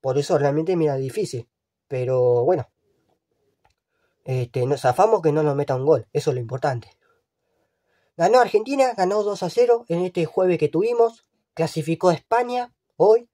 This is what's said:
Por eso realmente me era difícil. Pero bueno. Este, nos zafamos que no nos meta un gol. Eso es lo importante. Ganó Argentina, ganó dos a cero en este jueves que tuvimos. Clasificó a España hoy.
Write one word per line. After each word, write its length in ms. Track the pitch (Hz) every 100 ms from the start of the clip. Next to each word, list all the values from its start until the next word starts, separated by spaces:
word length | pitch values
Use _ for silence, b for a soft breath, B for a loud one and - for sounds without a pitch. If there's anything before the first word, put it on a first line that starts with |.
Por 180 | 131 131
eso 200 | 143 170
realmente 380 | 143 147 165 180
me 80 |
era 100 | 156
difícil. 540 | 135 135 202 202 123 - _ _ _ _
Pero 560 | 131 127 131 123 120
bueno. 240 | 127 180 - _ _ _ _ _ _ _ _ _ _ _ _ _ _ _
Este, 440 | - 127 123 - 127
nos 160 | 139
zafamos 400 | 160 156 214 214
que 100 | 160
no 100 | 151
nos 140 | 151 139
meta 180 | 143
un 100 | 131
gol. 220 | 135 139 117
Eso 180 | 151 147
es 40 |
lo 60 | 127
importante. 560 | 113 127 147 123 - _ _ _ _ _ _ _ _ _ _ _ _ -
Ganó 220 | 170 247
Argentina, 540 | 226 214 220 277 262
ganó 300 | 220 185 208
dos 180 | 208 196
a 80 | 180
cero 340 | - 240 233 233
en 140 | 170
este 220 | 180 180 160
jueves 320 | - 185 170
que 100 | 147
tuvimos. 580 | 160 214 240 233 233 _ _ _
Clasificó 560 | - 165 - 147 160 185
a 40 |
España 580 | 165 _ 233 240 247 240 _ _ _
hoy. 320 | 180 226 240